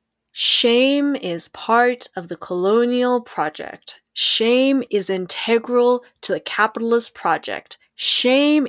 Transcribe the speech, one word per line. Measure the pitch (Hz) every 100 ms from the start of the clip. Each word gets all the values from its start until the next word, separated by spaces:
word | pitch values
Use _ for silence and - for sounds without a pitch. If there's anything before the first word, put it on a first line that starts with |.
| _ _ _
Shame | - - - 240 240 262 285 285
is | 269 185 170 -
part | - - 233 247 247 - -
of | 170
the | 175
colonial | - 180 190 226 240 247 247 247
project. | 233 - 156 - - - - - _
Shame | - - - 226 247 269 269 -
is | 202 185
integral | 190 180 - - 233 233 247 240 247 - -
to | -
the | 170
capitalist | - - 214 220 233 233 -
project. | - 180 156 - - - - _
Shame | - - - 247 269 294 302